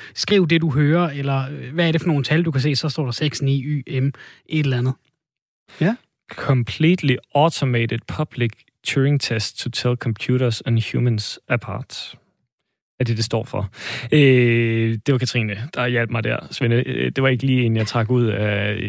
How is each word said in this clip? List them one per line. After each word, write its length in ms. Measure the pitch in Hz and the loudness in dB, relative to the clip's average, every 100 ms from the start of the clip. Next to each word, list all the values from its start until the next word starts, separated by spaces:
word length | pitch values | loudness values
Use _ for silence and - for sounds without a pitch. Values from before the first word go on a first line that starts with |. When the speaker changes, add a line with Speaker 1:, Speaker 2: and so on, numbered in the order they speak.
| - | -10
Speaker 1:
skriv 340 | - - 208 170 | -6 0 2 4
det, 120 | 165 | 2
du 100 | 160 | 2
hører, 400 | 135 147 170 170 | 2 2 2 0
eller, 340 | 143 139 135 135 | -2 -2 -2 -4
øh, 240 | 143 123 | -8 -6
hvad 140 | 156 170 | -2 0
er 40 | |
det 80 | 160 | 2
for 80 | 170 | 2
nogle 160 | 147 | 0
tal, 180 | 131 156 | 2 0
du 80 | 175 | 0
kan 100 | 131 | 0
se, 160 | 143 135 | 0 0
så 120 | 156 | -2
står 160 | 147 | -2
der 80 | 131 | -4
seks, 300 | 120 151 - | -2 -4 -2
ni, 200 | 135 139 | 0 0
Y 360 | 135 147 - 131 | 0 -4 -4 -2
M, 60 | 139 | -2
et 60 | - - - - 156 | -4 -14 -20 -4 -2
eller 180 | 143 127 | 0 0
andet. 160 | 127 - _ _ _ _ _ _ _ - | -2 -4 _ _ _ _ _ _ _ -2
Ja. 140 | 165 240 _ _ - | 0 0 _ _ -18
Speaker 2:
Completely 840 | - - 131 117 - 156 180 139 127 - | -6 0 2 0 2 2 4 2 -2 0
automated 640 | 143 160 - 131 120 117 117 - | 2 2 2 0 0 0 -4 -6
public 420 | - 156 - 120 - _ _ - | -6 -4 -2 -4 -4 _ _ -4
Turing 340 | 139 139 143 | 2 2 2
test 380 | - 113 - - | 0 -4 -4 -6
to 120 | - | -6
tell 260 | - 123 120 | -2 -2 0
computers 640 | 120 107 - 127 127 110 | -2 -4 0 2 2 0
and 320 | - 113 - | 0 0 0
humans 460 | 127 123 110 - - - | 0 0 0 -4 -8 -4
apart. 680 | 117 - 101 - - - - _ _ _ _ _ _ _ - | -4 -4 -10 -10 -14 -14 -18 _ _ _ _ _ _ _ -4
Er 40 | |
det, 120 | 117 110 | -2 -2
det 80 | |
står 200 | 113 113 | -2 -4
for. 260 | - 104 101 - - - 120 | -4 -6 -6 -8 -12 -8 2
Øh, 840 | 156 139 127 120 117 117 113 113 110 - | 6 6 6 4 4 2 2 0 0 0
det 60 | |
var 60 | 131 | 0
Katrine, 500 | 120 120 107 101 127 | 0 -2 -2 -4 -8
der 120 | - 123 | -4 -2
hjalp 240 | 120 117 | -2 -2
mig 140 | 117 | -2
der, 140 | 113 117 - | -2 -4 -8
Svende. 260 | - 117 117 127 | -4 2 2 0
Øh, 260 | 127 127 | -2 -2
det 100 | - | 0
var 60 | 131 | 0
ikke 180 | 123 135 | 2 2
lige 160 | 127 | 2
en, 120 | 117 113 | 2 0
jeg 100 | 107 | 0
trak 240 | 120 110 | -2 2
ud 140 | 123 | 2
af 520 | 117 104 107 101 104 104 | 2 0 0 0 -2 -2